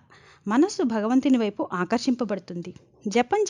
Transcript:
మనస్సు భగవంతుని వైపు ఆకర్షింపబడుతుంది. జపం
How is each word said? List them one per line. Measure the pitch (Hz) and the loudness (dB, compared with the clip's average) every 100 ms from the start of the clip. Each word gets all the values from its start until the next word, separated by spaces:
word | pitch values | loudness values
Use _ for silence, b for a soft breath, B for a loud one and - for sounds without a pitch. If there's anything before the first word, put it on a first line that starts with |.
| _ b b b - | _ b b b -2
మనస్సు | 226 359 - | 2 2 2
భగవంతుని | 294 220 214 262 285 254 | -2 0 0 2 4 2
వైపు | 214 208 - | 2 -4 -6
ఆకర్షింపబడుతుంది. | 180 180 262 - 247 220 196 - 175 170 - _ _ 214 | -4 -2 -2 0 -2 -2 -6 -8 -10 -10 -14 _ _ -2
జపం | 226 240 415 415 | 0 2 0 2